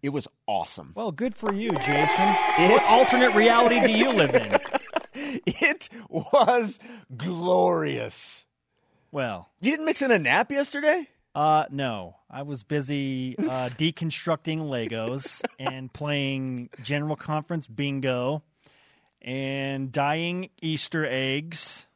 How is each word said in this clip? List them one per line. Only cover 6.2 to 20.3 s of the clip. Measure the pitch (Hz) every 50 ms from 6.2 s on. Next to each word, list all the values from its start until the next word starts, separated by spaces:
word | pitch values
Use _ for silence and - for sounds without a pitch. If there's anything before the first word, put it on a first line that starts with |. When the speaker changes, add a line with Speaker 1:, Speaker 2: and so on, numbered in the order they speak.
| 156 - - 285 233 - 247 247 226 208 - - - - 240 220 - _ 131
Speaker 1:
glorious. | 113 135 180 180 165 170 180 180 185 180 180 175 165 156 147 135 123 113 113 - - - - - - _ _ _ _ _ _ _ _ _ _ _ _ _ _
Speaker 2:
Well. | - 143 131 117 101 90 90 _ _ _
Speaker 1:
You | 175 247
didn't | 311 311 311
mix | 320 - -
in | 277 262
a | 233 190
nap | 151 123 135 175 - _
yesterday? | 277 277 285 - - 285 285 302 311 370 302 _ _ _ _ _ _
Speaker 2:
Uh, | 147 147 156 156 156 151 -
no. | 139 139 139 127 113 101 92 85 - _ _ _
I | - 127
was | 143 147 143 123 -
busy, | _ 147 147 135 127 147 143 139 135 135 131 127 127 123
uh, | - 214 - 127 131 127 123
Speaker 1:
<laughs> | 120
Speaker 2:
deconstructing | - 160 165 160 - 165 160 - - - 175 165 147 _ 160 160 160
Legos | 160 147 135 120 113 113 113 113 110 117 127 139 127 - - - - - _
and | _ 127 139 131 131 131 120
playing | _ - 147 147 147 143 139 135 135 135 131 131 127 123 120 - - -
General | 120 107 143 147 147 151 151
Conference | - - - 151 156 147 _ 175 165 135
bingo | - 113 104 143 143 139 135 131 131 127 123 123 131 151 151 _ _ _ _ _ _ _ _ _ _ _ _ _ _ _ _
and | - - 127 135 135 135 135 139 139 139 139 135 135 131
dyeing | 120 147 139 143 151 160 170 170